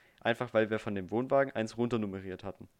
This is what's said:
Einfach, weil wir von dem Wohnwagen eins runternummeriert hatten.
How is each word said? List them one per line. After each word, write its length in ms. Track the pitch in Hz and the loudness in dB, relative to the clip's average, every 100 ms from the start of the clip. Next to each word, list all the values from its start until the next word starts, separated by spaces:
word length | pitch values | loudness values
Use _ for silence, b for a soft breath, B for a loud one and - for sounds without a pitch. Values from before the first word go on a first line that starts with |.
| b b | b b
Einfach, 320 | 117 117 120 | -2 0 2
weil 160 | 110 110 | 2 4
wir 80 | 107 | 0
von 160 | - | -2
dem 160 | 101 87 | -4 -2
Wohnwagen 420 | 107 131 139 135 | -2 2 4 4
eins 240 | 110 110 117 | 0 -4 0
runternummeriert 680 | 120 117 104 95 95 92 | 0 0 -2 -6 -8 -10
hatten. 260 | 101 - - _ | -10 -12 -16 _